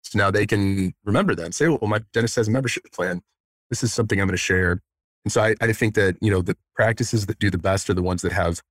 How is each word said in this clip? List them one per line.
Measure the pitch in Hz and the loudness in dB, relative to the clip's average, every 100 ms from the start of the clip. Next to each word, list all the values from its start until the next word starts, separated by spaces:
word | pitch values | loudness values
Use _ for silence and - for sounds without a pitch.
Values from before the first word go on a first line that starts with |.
So | - 107 | -4 0
now | 98 | 2
they | 101 104 | 2 2
can | 107 98 98 92 - | 2 0 0 -2 -4
remember | - 113 196 | 0 0 2
that | 87 | -2
and | 85 | -4
say, | - 160 | 0 0
"Well, | 139 104 | 2 0
my | 107 - | -2 -2
dentist | 117 113 - | -2 0 0
has | 107 | 0
a | |
membership | 120 131 - - | 0 0 -6 -10
plan. | - 90 90 _ _ _ _ _ | -6 -4 -4 _ _ _ _ _
This | 120 | -4
is | 120 | -2
something | - 110 101 | -2 0 0
I'm | 98 | 0
gonna | 92 | -2
share." | - 92 90 87 _ _ _ _ | 0 0 2 -2 _ _ _ _
And | - | -2
so | 117 | 0
I, | 110 107 | 2 2
I | 113 | 0
think | 110 113 107 | 0 0 2
that, | 98 90 | 0 2
you | 107 | 0
know, | 95 | 0
the | 90 95 _ | -2 -6 _
practices | - 113 113 120 113 98 | 0 0 0 -2 -2 -2
that | - | -2
do | 101 | -2
the | 90 | 0
best | 95 98 - | 0 0 0
are | |
the | 92 | 0
ones | 90 90 | 0 -2
that | 90 | -2
have | 90 85 85 _ | 0 -2 -2 _